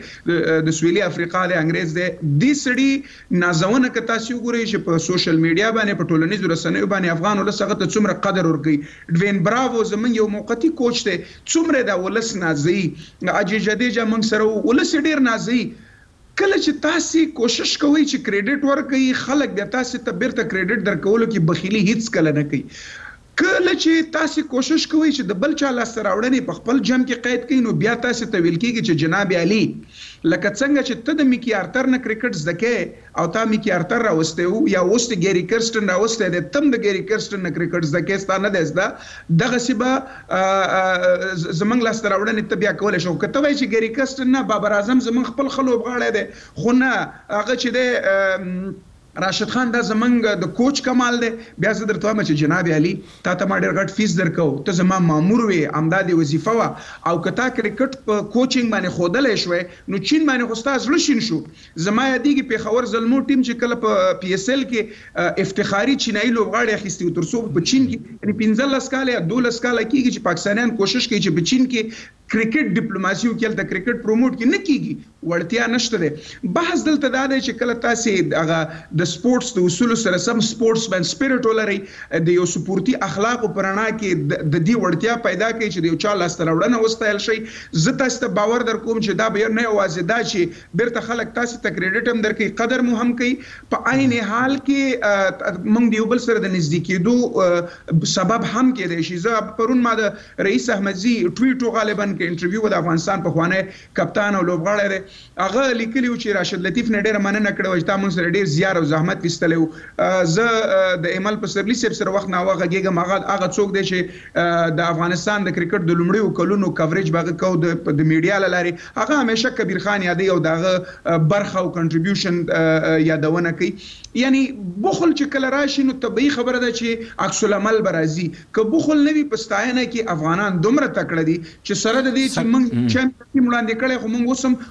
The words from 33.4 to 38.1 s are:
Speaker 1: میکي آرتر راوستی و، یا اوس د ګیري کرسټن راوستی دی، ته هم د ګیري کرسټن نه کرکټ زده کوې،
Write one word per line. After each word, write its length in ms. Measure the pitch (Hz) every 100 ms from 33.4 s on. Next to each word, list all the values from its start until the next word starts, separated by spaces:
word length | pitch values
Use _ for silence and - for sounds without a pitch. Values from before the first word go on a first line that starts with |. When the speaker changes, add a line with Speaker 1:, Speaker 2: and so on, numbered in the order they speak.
Speaker 1:
میکي 280 | 226 214 202
آرتر 340 | 175 165 226 220
راوستی 380 | 160 156 170 175
و، 160 | 220 -
یا 120 | 185
اوس 300 | 180 233 -
د 40 | 190 196
ګیري 180 | 180 -
کرسټن 380 | 226 226 220 196
راوستی 400 | 185 220 220 185
دی، 100 | 175
ته 200 | 180 285
هم 120 | 294
د 100 | 226 202
ګیري 180 | 185 190
کرسټن 280 | 214 - 196
نه 100 | 175
کرکټ 420 | 160 170 175 156
زده 100 | 170
کوې، 100 | 160